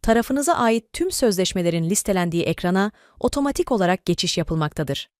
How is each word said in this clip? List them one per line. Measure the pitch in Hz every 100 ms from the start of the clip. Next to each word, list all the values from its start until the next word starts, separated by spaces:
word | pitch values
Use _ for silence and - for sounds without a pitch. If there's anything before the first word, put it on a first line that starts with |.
tarafınıza | - 226 226 269 285
ait | 339 233 226 _
tüm | - 359
sözleşmelerin | - 233 190 180 190 175 170 165
listelendiği | 202 - 196 175 170
ekrana | - 165 180 185 208 _ _ -
otomatik | 247 285 285 277 349
olarak | 233 180 185
geçiş | - 170 180 -
yapılmaktadır. | 160 160 151 - 139 139 -